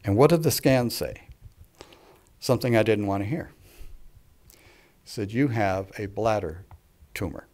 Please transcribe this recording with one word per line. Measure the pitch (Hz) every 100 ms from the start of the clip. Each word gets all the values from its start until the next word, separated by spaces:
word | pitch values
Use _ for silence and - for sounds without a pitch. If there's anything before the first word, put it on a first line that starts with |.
And | - 101
what | 151
did | 165
the | 156
scan | - 147 127 120
say? | - 64 60 - - - _ - _ - - - - _ _
Something | - 120 127
I | 113
didn't | 107 104 101
want | 98
to | 101
hear. | 160 - - - - - - - - _ _ -
It | - - _ _ _ -
said, | - 101
"You | 113 143
have | 117 98 95 95 -
a | 101
bladder | 101 110 107 87 85 - - _ _ -
tumor." | - 90 - -